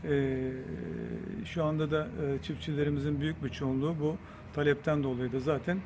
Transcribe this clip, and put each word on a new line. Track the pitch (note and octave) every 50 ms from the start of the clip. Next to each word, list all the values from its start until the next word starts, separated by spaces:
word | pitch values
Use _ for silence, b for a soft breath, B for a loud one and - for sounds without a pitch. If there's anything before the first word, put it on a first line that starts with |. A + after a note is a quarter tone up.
| - D#3+
E, | C#3+ C#3 C#3 C3+ C3 C3 C3 C3 C3 B2+ C3 - D#3 - A#2+ - - - A2+ - A#1 - - - - - -
şu | - - E3+ D#3
anda | D3+ D#3 D3+ D#3 D3
da, | D#3 D#3 D#3
e, | D3+ - - D#3 C#3 C#3 C3 -
çiftçilerimizin | - D#3 B2 - E3 D3+ C#3+ D3 D3 D3 C#3+ C#3 D3+ D3 C#3
büyük | C#3+ D#3 D#3+ D#3+ D3+
bir | B2+
çoğunluğu | - - C#3+ C3 C3 C3 C#3 D#3 E3+ D#3
bu | C#3+ D3+ D#3+ - B B B B B B -
talepten | D3 D3 D3 C#3+ C#3+ - D#3+ D3+ D3 C#3
dolayı | C3+ B2+ A#2+ B2+ B2
da | A#2+ C3+
zaten | B2+ D3+ D3+ C3+ - - F3 F#3+ F#3